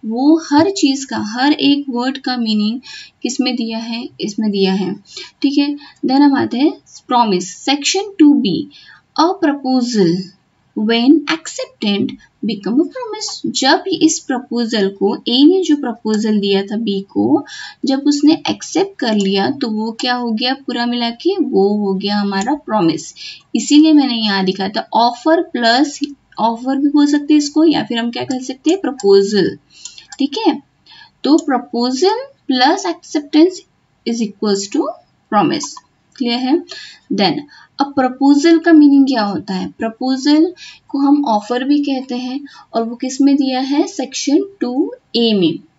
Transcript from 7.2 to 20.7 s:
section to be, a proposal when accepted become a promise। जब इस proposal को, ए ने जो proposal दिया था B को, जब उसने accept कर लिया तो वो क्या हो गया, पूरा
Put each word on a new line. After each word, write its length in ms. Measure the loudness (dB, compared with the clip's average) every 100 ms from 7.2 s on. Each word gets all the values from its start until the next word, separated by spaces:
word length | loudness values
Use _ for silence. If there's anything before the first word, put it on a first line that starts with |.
| 2 0 -4 -10
section 580 | -4 -2 -2 -4 -4 4
to 140 | 6 6
be, 320 | 2 -2 -6 -14 -20 -20 _ 0
a 140 | 0 2
proposal 800 | -2 -2 0 0 0 2 2 0 -6 _ _ _ _ -4
when 380 | 0 2 4 4 2
accepted 840 | -6 -6 -12 -12 _ -2 -2 -4 -6 _ _
become 340 | -8 -6 -2 0
a 40 | -2
promise। 420 | -4 -10 -10 -10 -8 -8
जब 300 | -2 2 2 0
इस 240 | 0 0 0
proposal 680 | -4 -6 -4 -4 -2 0 -2
को, 260 | 0 -2 -2
ए 260 | -2 4 6
ने 160 | 4
जो 120 | 2 -2
proposal 640 | -2 -6 -4 -2 0 0
दिया 220 | 2 0
था 140 | -2 -6
B 220 | -4 -4 -4
को, 340 | -2 0 0 -2 -16 -18 -8 -2
जब 180 | 0 0
उसने 260 | 2 4 2 -2
accept 480 | -6 -4 -2 -4 -4
कर 160 | -2 0
लिया 340 | 0 0 -2
तो 180 | -2 -4
वो 200 | -4 -6 -4
क्या 140 | -4 -2
हो 160 | -2
गया, 220 | -4 -4 -4
पूरा 300 | -6